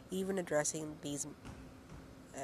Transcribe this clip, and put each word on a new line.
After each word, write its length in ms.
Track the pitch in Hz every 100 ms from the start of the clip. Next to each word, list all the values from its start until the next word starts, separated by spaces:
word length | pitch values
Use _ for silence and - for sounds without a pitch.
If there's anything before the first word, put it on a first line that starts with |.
| -
Even 280 | 185 190 196
addressing 560 | 175 151 143 156 156 156
these, 240 | 147 143 147 - - - - - - - - - -
uh, 60 | 135